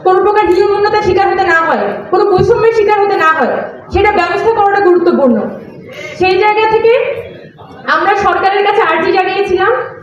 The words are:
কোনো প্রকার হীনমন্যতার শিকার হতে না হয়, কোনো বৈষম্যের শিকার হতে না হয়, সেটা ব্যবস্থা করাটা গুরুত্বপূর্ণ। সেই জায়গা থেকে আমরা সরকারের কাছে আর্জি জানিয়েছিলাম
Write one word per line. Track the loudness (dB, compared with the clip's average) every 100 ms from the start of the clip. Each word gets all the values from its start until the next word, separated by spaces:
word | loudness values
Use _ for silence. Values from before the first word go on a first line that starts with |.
কোনো | 2 2
প্রকার | 2 0 2
হীনমন্যতার | 2 2 0 0 0
শিকার | 0 0 0
হতে | 0
না | 0 0
হয়, | 0 -2 -2 -6 -2
কোনো | 0 2
বৈষম্যের | 2 2 2 2
শিকার | 2 0 0
হতে | 0 0
না | 0
হয়, | 0 -2 -4 -8 -14 -6
সেটা | 0 0
ব্যবস্থা | 0 -2 0 0
করাটা | 2 2 2
গুরুত্বপূর্ণ। | 2 4 2 2 2 0 -4 -10 -18 -20 -18 -16 -16 -2
সেই | 0 2
জায়গা | 2 2 2
থেকে | 2 2 2 0 -6 -10 -16 -20 -20 -20 -16 -4
আমরা | -2 0 0
সরকারের | 0 0 0 0 0
কাছে | 0
আর্জি | 0 0 0
জানিয়েছিলাম | 0 0 -2 -2 0 0 -2 -6 -14